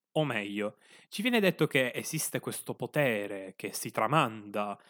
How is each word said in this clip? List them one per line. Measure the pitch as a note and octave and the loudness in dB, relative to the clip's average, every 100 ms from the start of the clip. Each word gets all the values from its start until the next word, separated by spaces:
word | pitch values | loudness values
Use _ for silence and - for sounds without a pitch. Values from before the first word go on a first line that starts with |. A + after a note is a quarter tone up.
| _ | _
O | D#3+ D3 | 0 0
meglio, | A2+ G2+ G2+ G#2 - _ - - | 0 -4 -4 -4 -6 _ -20 -14
ci | - | -2
viene | A#3+ A#3+ | 2 6
detto | F#3+ - D#3 | 4 4 4
che | C#3+ B2+ | 4 2
esiste | A#2+ - D#3 - C3 | -2 -6 -4 -2 -4
questo | C3 - - | -4 -8 -8
potere | A#2 B2 D3+ C3+ G#2+ G2+ G2 F#2+ - | -8 -4 2 2 2 -2 -8 -10 -10
che | G2 | -8
si | - A#2+ | -6 -6
tramanda | - A2 D#3+ B2+ A2 G2+ G#2 G#2 G2 | 0 2 4 2 -2 -6 -4 -4 -6